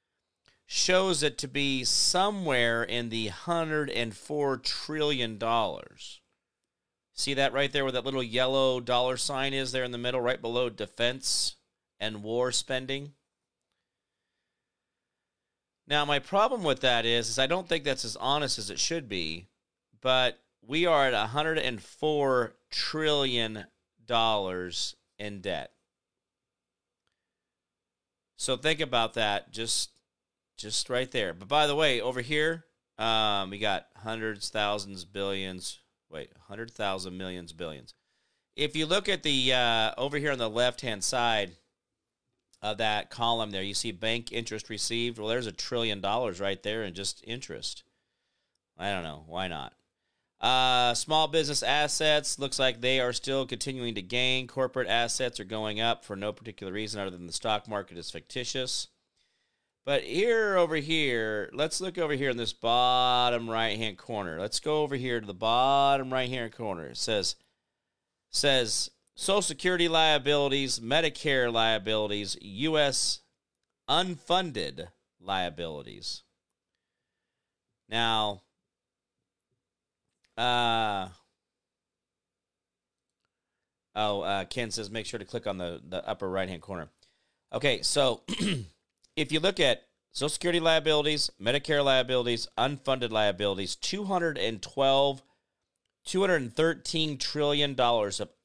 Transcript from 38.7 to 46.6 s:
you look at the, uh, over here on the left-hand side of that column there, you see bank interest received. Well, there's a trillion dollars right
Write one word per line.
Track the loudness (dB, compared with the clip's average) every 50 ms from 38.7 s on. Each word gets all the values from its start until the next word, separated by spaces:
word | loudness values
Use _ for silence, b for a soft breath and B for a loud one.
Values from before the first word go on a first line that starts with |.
| -2
you | -2 0
look | 2 2 2 2 0
at | -2 -2 0
the, | 0 2 2 4 4 4
uh, | 4 4 4 4 4 2 0 0 -2
over | -4 -2 -2
here | -2 -2 0 -2
on | 0
the | -2 -2
left-hand | 2 2 2 2 2 -2 -6 -6 -6 -4 -2
side | -2 0 2 2 2 2 2 0 -2 -6 -14 _ _ _ _ _ _ _ _ _ _ _ _ _ _ _ _ _ _ _ _ -6
of | -4 -2 0
that | 2 2 2 0 -2 -4
column | -4 0 2 2 2 2 0 -2
there, | -4 -4 -4
you | -4 -4
see | -4 -4 -4 -4
bank | -2 -2 0 0 -2 -4 -6 -6
interest | -6 -6 -6 -6 -8 -8 -8
received. | -8 -6 -4 -2 -2 -2 -2 -2 -4 -4
Well, | -2 -2
there's | 0 0 -2
a | -4 -6
trillion | -8 -6 -4 -2 -2 0 0 -2 -2
dollars | -2 -2 0 0 0 -2 -4 -2
right | -2 -2 -2 -2